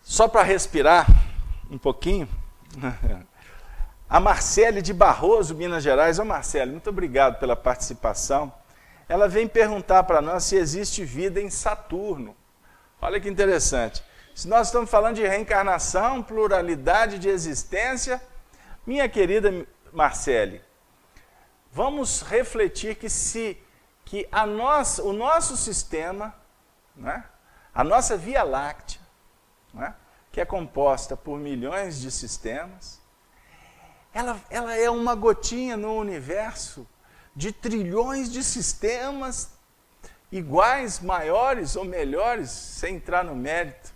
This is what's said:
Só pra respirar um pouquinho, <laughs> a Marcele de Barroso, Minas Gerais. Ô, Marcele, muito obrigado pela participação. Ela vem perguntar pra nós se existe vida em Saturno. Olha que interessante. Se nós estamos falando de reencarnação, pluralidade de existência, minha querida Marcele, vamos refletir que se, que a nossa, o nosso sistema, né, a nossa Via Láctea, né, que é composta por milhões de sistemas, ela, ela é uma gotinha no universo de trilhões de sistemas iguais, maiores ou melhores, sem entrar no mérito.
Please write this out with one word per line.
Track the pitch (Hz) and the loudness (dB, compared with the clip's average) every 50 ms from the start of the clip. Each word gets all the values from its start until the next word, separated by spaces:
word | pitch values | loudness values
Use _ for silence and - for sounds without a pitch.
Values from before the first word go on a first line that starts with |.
Só | _ - - - 220 | _ -4 4 4 4
pra | 220 226 226 | 6 8 6
respirar | 185 180 196 185 - - - 156 135 151 175 175 151 - - - - - - - - - - - - - | 6 6 4 2 0 0 0 4 6 8 8 8 12 12 10 10 10 4 0 -6 -6 -6 -8 -8 -8 -12
um | 147 | -12
pouquinho, | 127 - 143 127 - - 170 202 196 151 113 - - - - - - - - 156 | -2 -2 -2 -2 0 0 0 0 0 0 -4 -6 -8 -8 -12 -16 -20 -20 -18 -12
<laughs> | 135 135 127 123 - 113 107 107 90 90 _ _ - - - - - - - - - - - - - - - | -8 -6 -6 -4 0 0 0 0 0 -6 _ _ -20 -20 -20 -20 -20 -18 -16 -6 -6 -6 -8 -8 -20 -6 4
a | - 170 | 4 6
Marcele | 190 208 185 - - - - 202 226 233 214 196 | 6 6 2 2 0 0 4 4 4 4 4 0
de | 175 175 | -4 -4
Barroso, | 208 175 202 170 123 107 147 185 226 226 185 151 165 | 4 6 6 6 6 4 4 4 4 4 4 -2 -4
Minas | 151 175 175 170 160 135 | -6 -4 -4 -4 -2 2
Gerais. | 147 131 135 156 165 165 | 4 4 6 4 4 2
Ô, | 175 220 | 0 -2
Marcele, | 214 185 147 131 - - 143 127 127 | -2 -4 -4 -4 -4 -2 -2 -2 -2
muito | 143 165 - 214 | -6 -8 -8 -6
obrigado | 202 190 180 147 120 135 139 131 123 - | -4 -4 -4 0 4 4 4 4 4 0
pela | 139 123 120 | -2 -2 -2
participação. | - - 131 123 - - - 127 - - 113 101 - - - 139 143 151 135 - - _ _ - _ - - - - - | 0 0 -2 -2 -2 -6 -10 -8 -4 -4 -4 -4 -4 -2 -2 0 -2 -2 -4 -10 -20 _ _ -20 _ -20 -20 -20 -20 -6
Ela | - 165 190 208 | -4 2 2 2
vem | 190 175 214 233 | 4 4 0 0
perguntar | 226 - 226 220 214 214 196 - - 185 185 180 | 2 4 4 4 4 2 -6 2 6 6 6 6
pra | 190 170 151 | 6 4 4
nós | 147 160 180 180 - | 4 2 -2 -2 -2
se | - 196 | 2 2
existe | 190 170 143 151 190 208 - - 208 185 | 2 2 2 -2 -4 -4 -4 -6 -6 -6
vida | 135 117 139 185 196 170 196 | -8 -6 -4 -4 -4 -4 -4
em | 202 196 | -6 -6
Saturno. | - - - 214 208 - - - 160 180 202 214 175 139 117 104 104 _ _ _ _ _ _ _ _ _ _ _ _ _ | -8 -4 -4 -4 -4 -4 -8 -8 -8 -6 -6 -6 -8 -8 -10 -14 -16 _ _ _ _ _ _ _ _ _ _ _ _ _
Olha | - 147 190 208 | -6 -4 -4 -4
que | 196 202 | -4 -4
interessante. | 196 185 202 196 185 156 - - 139 123 113 110 - - - _ _ - - _ - | 0 2 4 4 4 2 2 0 0 0 -2 -2 -4 -10 -12 _ _ -20 -20 _ -14
Se | - - | -12 -2
nós | 170 214 233 226 | 2 4 4 4
estamos | - - 240 233 - | 4 0 -2 -2 4
falando | 233 208 208 226 226 | 4 4 4 4 0
de | 220 214 | 0 0
reencarnação, | 190 190 202 214 - 214 196 196 196 180 165 - - - 185 202 240 269 254 220 | 0 0 -2 0 0 2 2 2 2 0 0 -2 -2 0 0 0 0 0 -2 -6
pluralidade | - 220 220 214 208 202 185 175 170 165 143 131 160 180 214 226 220 202 190 | -6 0 0 2 2 2 0 0 -2 -4 -2 0 2 2 2 2 0 -2 -2
de | 175 196 | -2 0
existência, | 196 180 160 160 - - - - 180 196 226 254 262 240 - 277 254 254 - - - - - _ _ _ - - - - - | 0 0 -2 -6 -6 -6 -8 -4 -4 -2 -2 -2 -2 -4 -4 -4 -6 -6 -8 -16 -20 -20 -20 _ _ _ -20 -20 -20 -14 -8
minha | 226 262 285 277 | -4 0 0 0
querida | 226 - 220 190 170 196 220 202 208 185 175 - - _ _ _ - | 0 2 2 2 4 2 2 2 2 0 0 -10 -14 _ _ _ -12
Marcele, | - 165 151 135 - - - 143 127 113 104 95 92 87 - _ _ _ _ _ _ _ _ _ _ - _ _ _ _ _ _ _ _ _ _ | 0 2 2 2 2 -2 -2 0 2 2 2 0 -4 -14 -20 _ _ _ _ _ _ _ _ _ _ -20 _ _ _ _ _ _ _ _ _ _
vamos | 123 147 226 277 294 294 254 - - - | -4 -2 -2 -2 -2 -4 -4 -4 -4 -6
refletir | - - 202 240 254 - - 226 208 180 - - - 214 214 | -4 0 0 0 0 0 -2 0 0 0 -2 -6 -8 -8 -8
que | - - 214 | -8 -6 -6
se, | - - - - - 226 226 208 175 - _ _ _ _ _ _ _ _ _ | -4 -4 -4 -4 -4 -4 -6 -6 -8 -12 _ _ _ _ _ _ _ _ _
que | - - 202 - - | -10 -8 -8 -8 -2
a | - 208 214 | -2 0 0
nossa, | 208 208 214 240 269 302 294 254 - - - 170 | 0 -2 -2 0 2 2 2 2 0 -4 -4 -4
o | 202 196 | -4 -4
nosso | 214 233 277 320 330 320 - 262 | -2 0 2 2 2 0 -2 -4
sistema, | 240 - 226 190 - - - - 160 160 175 185 202 208 214 - _ _ _ _ _ _ _ _ _ _ _ _ | -4 -6 -4 -4 -6 -6 -6 -6 -6 -6 -6 -8 -8 -10 -12 -14 _ _ _ _ _ _ _ _ _ _ _ _
né, | 143 120 131 160 240 226 - _ _ _ _ _ _ _ _ - | -12 -10 -8 -8 -8 -10 -16 _ _ _ _ _ _ _ _ -2
a | 117 131 | -2 2
nossa | 156 202 254 247 - 233 | 4 4 2 4 2 -2
Via | 185 160 220 269 269 202 | -4 -4 -2 0 0 0
Láctea, | 147 131 135 143 147 151 - - - - - - _ _ _ _ _ _ _ _ _ _ _ _ _ | 0 -2 -4 -4 -6 -10 -12 -14 -14 -14 -14 -16 _ _ _ _ _ _ _ _ _ _ _ _ _
né, | - 110 127 170 - _ _ _ _ _ _ _ | -14 -12 -12 -12 -12 _ _ _ _ _ _ _
que | - - | -6 -6
é | 175 | -4
composta | - 196 185 165 139 - - 143 139 135 123 - - 135 | -4 -4 -6 -6 -6 -2 0 2 2 2 0 -4 -10 -12
por | - - 151 143 | -12 -10 -12 -10
milhões | 147 147 143 139 120 120 139 175 196 202 180 156 135 | -10 -8 -8 -8 -6 -6 -6 -6 -6 -6 -8 -10 -10
de | 127 135 | -10 -10
sistemas, | - - 135 113 - - - 113 117 147 170 185 185 185 - - - _ _ _ _ _ _ _ _ _ _ _ - _ - - _ _ - - _ _ _ _ - | -10 -10 -10 -10 -12 -10 -8 -8 -8 -8 -12 -14 -16 -20 -20 -20 -20 _ _ _ _ _ _ _ _ _ _ _ -20 _ -20 -20 _ _ -20 -20 _ _ _ _ -8
ela, | 214 240 247 233 202 - - | -6 -6 -6 -6 -8 -12 -10
ela | - 240 240 226 226 | -8 -8 -6 -4 0
é | 226 233 240 | 0 2 2
uma | 233 240 233 240 240 | 2 0 0 -2 -2
gotinha | 208 208 226 208 220 - - 233 240 254 254 233 | 4 4 2 2 4 -2 -6 -6 -4 -6 -6 -6
no | 208 208 220 220 | -6 -6 -4 -4
universo | 220 214 202 180 151 127 135 170 202 214 220 233 - - - - 139 117 _ _ _ _ _ _ - _ _ _ | -4 -4 -6 -8 -8 -8 -6 -6 -6 -6 -8 -10 -12 -14 -14 -14 -20 -20 _ _ _ _ _ _ -20 _ _ _
de | 139 151 214 | -8 -8 -8
trilhões | 208 - - 233 220 220 196 170 185 220 240 262 269 269 262 233 | -8 -8 -6 -4 -4 -4 -4 -2 -2 -2 -2 -2 -2 -6 -6 -6
de | 240 254 269 | -6 -6 -4
sistemas | - - 147 - - - - - 214 240 240 254 277 277 277 269 254 226 - - - - _ _ _ _ _ _ _ _ _ - - - _ _ _ | -4 -4 -4 -4 -6 -4 -2 -2 -4 -2 -4 -6 -8 -8 -8 -8 -8 -8 -10 -12 -14 -16 _ _ _ _ _ _ _ _ _ -20 -20 -20 _ _ _
iguais, | - 190 170 143 139 175 202 233 262 277 262 214 - - | -10 -10 -8 0 2 4 4 4 2 0 -2 -6 -8 -8
maiores | 175 185 185 175 160 156 175 220 247 269 262 240 170 135 - | -4 -4 -4 -2 0 0 2 2 2 2 0 -2 -2 -4 -4
ou | - 190 | -4 -6
melhores, | 185 185 175 151 135 139 170 208 233 240 220 151 120 | -6 -6 -4 -4 -4 -2 -2 0 -2 -2 -4 -6 -10
sem | - - - - - - - 175 185 | -12 -14 -14 -14 -10 -8 -8 -8 -8
entrar | 170 - - 170 180 180 | -8 -6 -2 0 0 0
no | 170 143 | -2 -6
mérito. | 127 123 143 160 170 170 143 131 - - - - | -8 -6 -4 -4 -4 -4 -6 -10 -16 -20 -20 -20